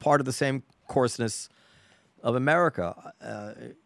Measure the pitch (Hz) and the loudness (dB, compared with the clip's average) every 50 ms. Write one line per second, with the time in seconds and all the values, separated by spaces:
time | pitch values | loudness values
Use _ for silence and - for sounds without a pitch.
0 | - 147 147 147 135 127 123 - 147 139 135 135 - _ _ _ _ - - 135 | 2 4 4 4 4 0 -2 -2 -2 -2 -2 -2 -6 _ _ _ _ -2 2 2
1 | 127 120 - - 120 113 - - - - _ _ _ _ _ _ _ _ _ _ | 2 2 2 0 -4 -4 -4 -6 -10 -14 _ _ _ _ _ _ _ _ _ _
2 | _ _ _ _ - 120 117 127 131 143 156 175 175 160 - - 90 87 90 - | _ _ _ _ -2 0 0 2 2 2 4 4 4 2 0 -2 -4 -6 -6 -10
3 | - - - _ - 113 110 107 104 104 110 - 120 117 - - _ | -14 -20 -18 _ -12 -12 -10 -10 -12 -12 -14 -14 -16 -18 -18 -20 _